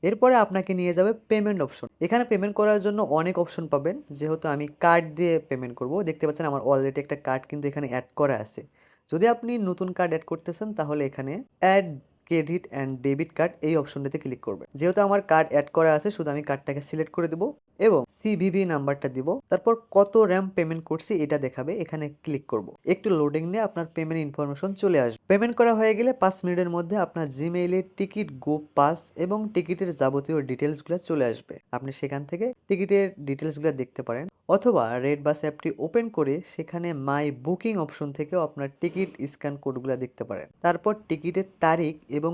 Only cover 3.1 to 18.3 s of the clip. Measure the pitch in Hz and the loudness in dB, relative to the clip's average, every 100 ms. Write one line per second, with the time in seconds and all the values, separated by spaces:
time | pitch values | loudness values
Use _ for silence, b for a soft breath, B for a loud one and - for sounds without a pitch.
3.1 | 151 165 180 170 - 160 143 143 240 294 | 2 2 0 -2 -4 -2 0 0 -6 -10
4.1 | 143 151 160 165 143 147 147 175 170 160 | -8 -4 -2 -2 -2 -4 0 4 4 2
5.1 | 151 175 165 160 131 127 120 127 170 180 | -2 2 2 0 -6 -6 -8 -4 -2 -2
6.1 | 156 156 147 160 139 120 139 135 135 139 | -2 -2 -2 -2 -2 2 2 2 -2 -6
7.1 | 143 131 131 135 147 143 143 143 127 - | -6 -2 -4 -4 -6 -6 -4 -4 -6 -6
8.1 | - 147 120 107 - - b b b b | 0 0 0 -4 -12 -16 b b b b
9.1 | 160 220 240 233 240 196 175 185 180 175 | 0 2 2 -2 -2 -2 -2 -4 -2 -2
10.1 | 160 - 165 170 165 214 214 151 151 139 | -2 -4 -8 -8 -8 -8 -6 -4 -2 -2
11.1 | 135 135 165 269 _ 185 190 185 143 _ | -4 -8 -8 -12 _ 4 4 2 -8 _
12.1 | _ _ 170 151 175 - 139 135 131 135 | _ _ 0 0 -4 -6 -6 -6 -2 -2
13.1 | 139 165 - 165 170 156 160 143 - 139 | 0 -2 0 -2 0 0 0 -2 -6 -6
14.1 | 156 - 123 - 98 - 139 165 185 202 | -6 -8 -8 -8 -8 -10 -2 0 2 4
15.1 | 202 196 156 160 147 147 - 160 151 202 | 2 4 4 4 2 2 2 4 4 0
16.1 | 202 156 143 147 139 - 143 143 160 156 | -4 -4 -4 -4 -4 -4 -8 -6 -6 -4
17.1 | - 170 160 220 294 _ _ 220 175 120 | -2 -4 -2 -4 -6 _ _ 4 4 2
18.1 | - 214 | -4 -2